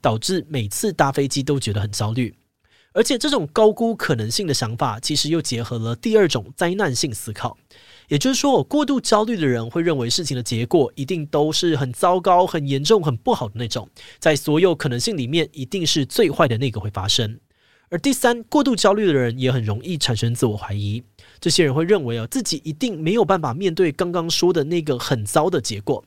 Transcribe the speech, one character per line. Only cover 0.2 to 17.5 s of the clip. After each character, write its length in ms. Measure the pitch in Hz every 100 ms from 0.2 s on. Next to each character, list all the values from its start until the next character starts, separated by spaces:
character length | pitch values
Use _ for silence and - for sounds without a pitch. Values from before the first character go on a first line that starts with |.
| - 185 151
每 200 | 143 104
次 240 | - 214
搭 180 | 165 139
飞 160 | 143 139
机 160 | -
都 160 | 156 139
觉 140 | 110
得 80 | 101
很 100 | 104
焦 220 | 101 107
虑。 200 | 120 117 - _ _ _ _ _
而 80 | -
且 140 | 240 247
这 140 | 302
种 180 | 269 151
高 180 | - 220
估 240 | 214 233 220
可 180 | -
能 160 | 120 107
性 160 | 156 180
的 60 |
想 240 | 135 113 117
法， 240 | 131 110
其 160 | - 147
实 140 | 151
又 100 | 165
结 220 | - 117
合 160 | 117 117
了 180 | 113 117
第 220 | 226 214
二 100 | 175
种 240 | 123 101
灾 200 | - 170
难 200 | 190 180
性 180 | 123 147
思 200 | 107 -
考。 240 | 104 120 - _ - - - _
也 100 | 147
就 100 | 262
是 100 | 262
说， 240 | 285 226
过 220 | 135 294
度 160 | 285 269
焦 240 | - 214
虑 100 | 220
的 120 | 214 143
人 240 | 120 117
会 100 | 170
认 160 | 170 139
为 140 | 117
事 120 | 143
情 140 | 151 127
的 60 |
结 240 | 110 113 120
果 260 | 170 123
一 80 | -
定 220 | 131 170
都 260 | 147 151 156
是 240 | 151 170
很 160 | 143 131
糟 300 | - 180 185
糕、 260 | 185 180 185
很 220 | 165 139
严 160 | 139
重、 180 | 151 220
很 140 | 151 117
不 160 | -
好 160 | 220 113
的 60 |
那 120 | 113 117
种， 220 | 123 - - - -
在 180 | 160 147
所 240 | - 151
有 140 | 185
可 160 | 151 151
能 100 | 120
性 160 | 226 185
里 100 | 120
面， 220 | 170 147
一 120 | 143
定 220 | 127 196 160
是 180 | 160
最 260 | 131 - 180
坏 160 | - 143
的 120 | 113
那 120 | 135
个 80 | 107
会 120 | 104
发 180 | - 98
生。 320 | - 107 113 _